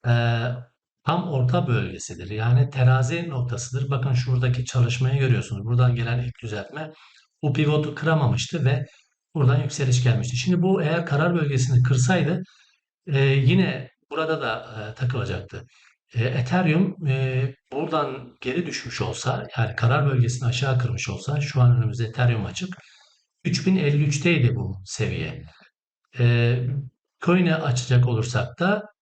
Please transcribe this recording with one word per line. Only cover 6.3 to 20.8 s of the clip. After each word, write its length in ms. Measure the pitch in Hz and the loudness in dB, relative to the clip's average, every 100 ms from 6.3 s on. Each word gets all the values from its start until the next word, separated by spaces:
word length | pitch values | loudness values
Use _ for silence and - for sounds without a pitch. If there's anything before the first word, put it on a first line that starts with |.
| - | -8
düzeltme 500 | 110 104 - 147 156 - - _ _ _ | -10 -8 -10 -12 -12 -14 -20 _ _ _
bu 100 | 147 | -2
pivotu 420 | 127 147 151 - | 2 2 2 -2
kıramamıştı 720 | - 156 160 127 123 - 170 | -4 0 2 2 0 -2 0
ve 200 | 123 123 - _ _ _ _ | 0 0 -4 _ _ _ _
buradan 280 | 160 127 123 | 2 4 4
yükseliş 420 | - - 127 120 | 0 -2 2 4
gelmişti. 320 | 123 104 - - | 4 2 0 -2
Şimdi 260 | 180 175 | 0 2
bu 200 | 185 190 | 2 2
eğer 240 | 151 170 165 | 2 -2 0
karar 280 | 143 175 | 0 2
bölgesini 480 | 175 143 131 - 123 | 2 0 0 2 2
kırsaydı, 600 | - 127 151 180 147 190 - _ _ _ _ _ - | 4 2 4 2 2 -2 -6 _ _ _ _ _ -2
e, 140 | 139 | 2
yine 640 | 135 139 127 185 170 135 127 _ _ | 4 4 4 4 2 -2 -12 _ _
burada 300 | 147 160 156 | -6 -2 -2
da, 260 | 123 113 - 113 104 | -4 -6 -8 -12 -12
e, 40 | |
takılacaktı. 680 | - 123 123 101 92 - - - _ _ _ _ | -4 -2 -2 -4 -6 -8 -16 -18 _ _ _ _
E, 100 | 120 | -2
Ethereum, 840 | 123 131 123 180 165 160 190 - 151 | 0 0 0 2 2 2 2 0 -2
e, 380 | 131 131 127 127 - _ | 0 0 0 -2 -6 _
buradan 640 | 135 165 156 135 131 123 _ | -6 -2 -2 -4 -8 -14 _
geri 260 | 127 147 160 | -6 -4 -4
düşmüş 340 | 117 123 - | -8 -10 -6
olsa, 460 | 98 - 127 123 - - | -6 -4 -4 -4 -6 -4
yani 180 | 110 - | -4 0
karar 300 | 120 147 139 | 0 2 2
bölgesini 420 | 127 - - 120 | 2 0 0 -2
aşağı 300 | - 135 | -2 0
kırmış 300 | 123 | 0